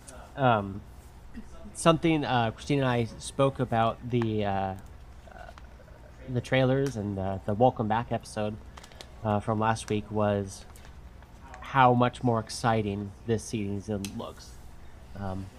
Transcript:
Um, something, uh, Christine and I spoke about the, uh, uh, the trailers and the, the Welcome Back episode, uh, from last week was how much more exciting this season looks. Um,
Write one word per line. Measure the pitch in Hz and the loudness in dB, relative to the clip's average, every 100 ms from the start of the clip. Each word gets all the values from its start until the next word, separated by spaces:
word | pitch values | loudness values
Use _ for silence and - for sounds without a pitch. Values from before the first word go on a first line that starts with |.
| - - - - | -18 -18 -14 2
Um, | 131 110 98 98 - - - - - - - - - | 4 4 2 -8 -12 -18 -20 -18 -16 -14 -14 -14 -14
something, | - 175 160 165 160 | 2 4 6 4 2
uh, | 120 123 113 | 2 2 2
Christine | - - 143 | -2 0 2
and | 131 | 4
I | 120 110 - | 2 0 -4
spoke | - - 139 135 | -8 2 2 2
about | 127 117 113 - 123 | 0 4 4 2 -2
the, | 120 113 107 | 0 2 0
uh, | 101 | 0
uh, | 98 95 92 - - - - - - - - - - - - - - - | 0 -2 -4 -12 -18 -18 -18 -18 -18 -18 -16 -18 -18 -20 -20 -20 -16 -4
the | 123 | -4
trailers | - 131 131 135 139 117 | 2 4 4 4 0 -2
and | 101 98 | -2 -2
the, | 95 95 - | -2 -2 -2
the | |
Welcome | 104 127 - 107 | 6 6 6 0
Back | 110 120 | 0 0
episode, | 117 - 110 107 107 - - - - - - | -4 -4 -4 -4 -4 -12 -18 -18 -18 -18 -4
uh, | 110 104 | 0 2
from | - 107 | 2 2
last | 110 110 - | 2 2 0
week | 107 - | -2 0
was | 107 104 101 98 - - - - - - - - - - - | 0 2 2 -2 -8 -16 -18 -18 -18 -18 -20 -20 -20 -18 -14
how | - 139 123 | -2 6 8
much | 123 123 - | 8 4 4
more | 127 113 | 2 2
exciting | 107 - 117 113 104 101 101 - 117 | 0 -2 2 2 2 -2 -4 -8 -2
this | 110 | -2
season | - 113 101 101 98 107 202 226 | -2 -4 -4 -4 -4 -4 -4 -8
looks. | - - - - - - - - - 98 | -10 -12 -16 -16 -16 -16 -16 -16 -14 -8
Um, | 98 95 95 | -6 -6 -8